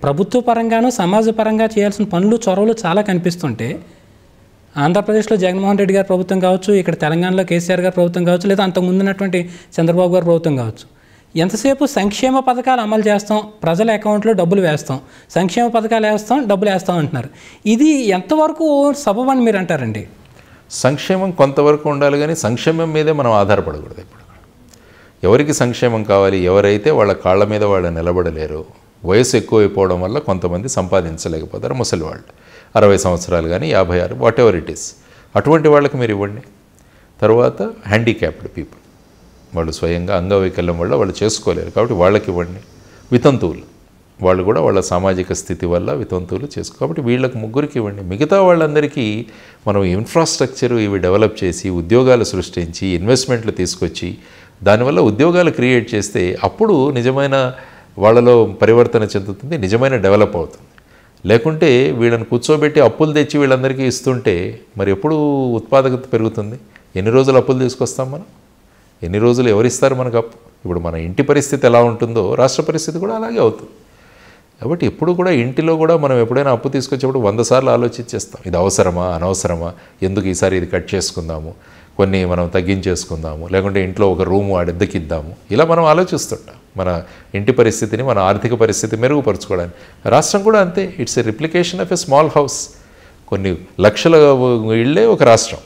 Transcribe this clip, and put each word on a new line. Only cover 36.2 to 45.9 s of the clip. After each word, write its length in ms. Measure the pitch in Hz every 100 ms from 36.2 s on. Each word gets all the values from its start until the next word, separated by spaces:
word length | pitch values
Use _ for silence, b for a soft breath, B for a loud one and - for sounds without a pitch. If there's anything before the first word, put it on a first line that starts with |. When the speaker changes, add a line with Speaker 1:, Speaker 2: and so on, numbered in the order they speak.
| 101 107 - _ _ _ b b b _
Speaker 2:
తర్వాత 400 | 107 113 127 127
హ్యాండిక్యాప్డ్ 840 | 202 226 - 104 117 107 82 78 - -
పీపుల్, 220 | 73 - _ _ _ _ _ _ _ 85
వాళ్ళు 160 | 80
స్వయంగా 460 | 78 85 85 87 98
అంగవైకల్యం 600 | 90 101 95 - 87 85
వల్ల 160 | 87 139
వాళ్ళు 280 | 101 87
చేసుకోలేరు 460 | 104 - - 82 82
కాబట్టి 240 | - 117
వాళ్ళకి 320 | 107 90 104 -
ఇవ్వండి. 320 | 87 85 92 - b b b b
వితంతువులు, 680 | 123 120 127 90 - - - _ _ _ _
వాళ్ళు 220 | 92 92
కూడా 180 | 90 120
వాళ్ళ 180 | 143 98
సామాజిక 540 | 90 90 95 92 90
స్థితి 320 | 87 - 82 90
వల్ల 260 | 87 101